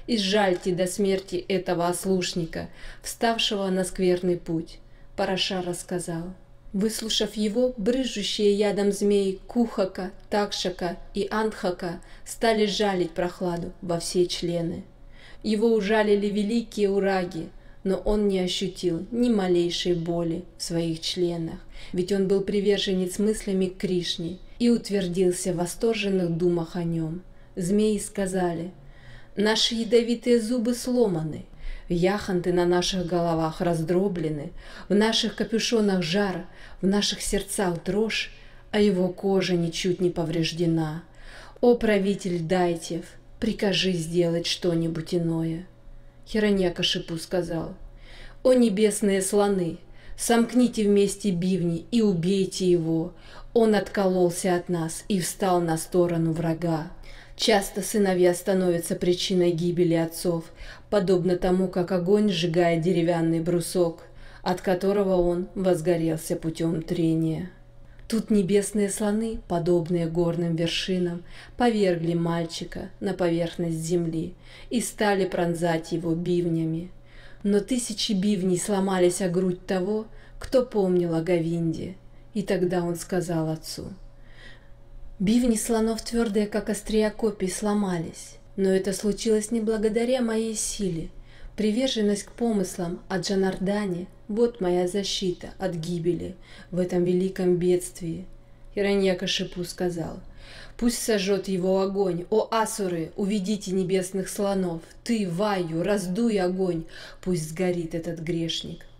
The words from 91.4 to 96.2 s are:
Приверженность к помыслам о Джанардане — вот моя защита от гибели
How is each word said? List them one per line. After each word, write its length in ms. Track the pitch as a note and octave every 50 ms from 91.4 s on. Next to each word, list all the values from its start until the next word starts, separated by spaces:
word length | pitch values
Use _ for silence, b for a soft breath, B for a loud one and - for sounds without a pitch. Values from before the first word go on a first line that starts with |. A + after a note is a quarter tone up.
| B B B
Приверженность 680 | - G#3 G#3+ G#3 B3 C4 C4+ C4+ A3+ G#3 G#3 G#3 G3+ -
к 80 | - -
помыслам 680 | - A#3+ A#3 A3 G3+ F#3 F#3 - - F3+ E3+ F3+ G#3+ - -
о 100 | G3 F#3
Джанардане — 880 | E3+ - G3+ F#3+ F#3+ F#3+ F#3 F#3 F#3+ F#3 G3+ G#3 G#3 F#3+ F3 E3 F#3 - - - - -
вот 320 | G#3 G#3+ A#3+ A#3+ A#3+ -
моя 280 | F#3+ F3+ F3 F3+ F3+ F3+
защита 640 | F3+ G3+ G3 - - - G3+ F3+ F3 - - - - -
от 160 | F#3+ F#3 F3
гибели 600 | E3 D#3 F3+ F3 E3+ D#3+ F3 E3 E3